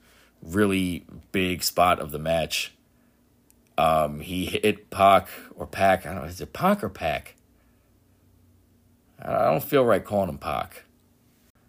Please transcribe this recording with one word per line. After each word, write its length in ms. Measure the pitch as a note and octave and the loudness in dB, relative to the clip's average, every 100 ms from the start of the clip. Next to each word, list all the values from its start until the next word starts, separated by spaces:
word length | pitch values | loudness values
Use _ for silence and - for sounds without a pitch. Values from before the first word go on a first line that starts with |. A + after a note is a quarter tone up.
| _ _ _ _ | _ _ _ _
really 600 | E2 F#2 G#2 F#2+ F2+ F2 - - - | -6 0 2 2 -2 -4 -10 -20 -6
big 300 | - F2+ F2 | -2 -2 -2
spot 360 | - - F2 F2 | -2 2 4 2
of 120 | D2+ | -2
the 80 | D2 | -6
match. 540 | D#2 E2 D#2 - - _ _ _ _ _ _ _ _ _ _ - | -2 -2 -2 -4 -6 _ _ _ _ _ _ _ _ _ _ 0
Um, 420 | D#2+ D#2+ D2+ D2 | 2 4 0 -4
he 240 | E2+ F2+ E2 | -8 -6 -4
hit 460 | - G#2+ G2+ - | -2 0 -2 -6
Pac 360 | G2 G2 F#2+ F#2 - - - | 4 6 6 2 -12 -18 -14
or 100 | E2+ | -10
Pac. 400 | - G2 F#2 C#2 | 0 2 2 0
I 80 | |
don't 80 | F#2 | -8
know, 60 | D2+ | -10
is 100 | F2 | -10
it 140 | D2+ | -12
Pac 300 | - F#3 G3+ | -2 0 0
or 60 | F#2+ | -2
Pac? 460 | - E2 C2 - - _ _ _ _ _ _ _ _ _ _ _ _ _ _ _ _ _ - | -6 -6 -6 -8 -20 _ _ _ _ _ _ _ _ _ _ _ _ _ _ _ _ _ -14
I 260 | - - A#2+ | -4 0 2
don't 180 | D3+ | 0
feel 200 | - C#3+ | 2 2
right 200 | A#2+ F#2+ - | 4 2 2
calling 240 | G#2 F#2 | -2 -2
him 80 | C#2+ | -4
Pac. 460 | E2 B1 G1+ - - _ _ _ _ _ _ _ | -6 -6 -6 -12 -20 _ _ _ _ _ _ _